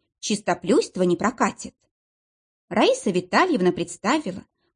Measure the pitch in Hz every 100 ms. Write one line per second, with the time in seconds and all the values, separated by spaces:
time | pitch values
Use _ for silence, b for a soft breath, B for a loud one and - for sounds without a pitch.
0 | _ _ - 208 - 175 175 277 - 185
1 | 180 175 202 - 214 - - - _ _
2 | _ _ _ _ _ _ - - 359 523
3 | 214 175 - 220 370 247 180 160 165 -
4 | 202 311 196 185 - _ _